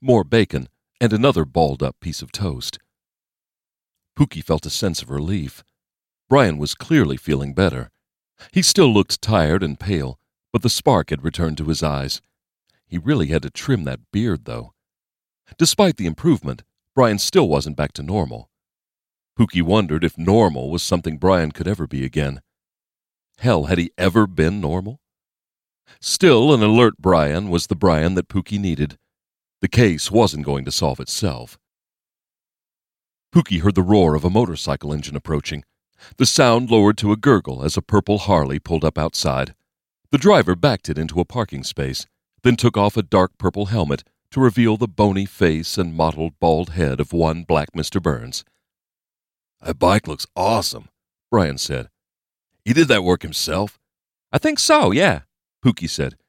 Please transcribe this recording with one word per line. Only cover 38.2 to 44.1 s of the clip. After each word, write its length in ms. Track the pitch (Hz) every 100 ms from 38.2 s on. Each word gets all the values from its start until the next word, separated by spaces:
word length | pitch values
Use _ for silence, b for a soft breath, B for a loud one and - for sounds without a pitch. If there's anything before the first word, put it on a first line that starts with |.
| 98 87 69 73
pulled 240 | - 82
up 120 | 78 78
outside. 600 | 78 - 78 65 67 - _ _ _ _ -
The 80 | 139
driver 360 | 196 185 104
backed 340 | 87 143 104 -
it 100 | 73
into 200 | 78 80
a 60 |
parking 400 | 85 123 107 67
space, 420 | 65 - 67 65 - _ _ _
then 140 | 127 120
took 200 | 117 107
off 200 | 101 113
a 60 |
dark 340 | 92 98 92 -
purple 300 | 95 101 101
helmet 380 | 110 76 69 -